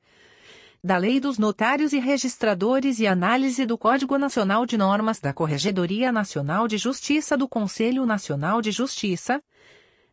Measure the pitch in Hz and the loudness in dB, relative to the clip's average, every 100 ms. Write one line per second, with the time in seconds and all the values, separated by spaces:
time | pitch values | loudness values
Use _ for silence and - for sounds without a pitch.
0 | _ _ - - - - - _ 180 185 | _ _ -20 -20 -20 -20 -20 _ -2 0
1 | 196 269 277 226 214 - 220 285 302 277 | 2 2 0 0 0 2 0 2 0 0
2 | 247 277 254 - 220 185 214 262 269 226 | 2 0 -2 -2 -2 0 0 2 0 2
3 | 214 185 185 254 269 247 233 233 220 269 | 2 2 2 2 2 0 -2 0 2 0
4 | 262 277 277 247 196 214 247 220 190 202 | 2 0 0 0 2 0 0 2 2 2
5 | 220 220 139 - 156 143 185 185 175 208 | 0 -2 -4 -2 -2 0 0 0 0 0
6 | 254 226 202 156 143 185 233 214 240 269 | 0 0 -2 -4 -2 0 0 -2 -2 -4
7 | - 294 - 285 269 226 202 - 226 262 | 0 0 0 -2 0 -2 -2 0 0 0
8 | 247 208 - 143 156 226 214 196 262 - | 0 -2 -2 -4 0 0 -2 -2 -4 -2
9 | 208 175 - 269 - _ - - _ _ | -2 -2 -2 -4 -6 _ -20 -20 _ _
10 | _ | _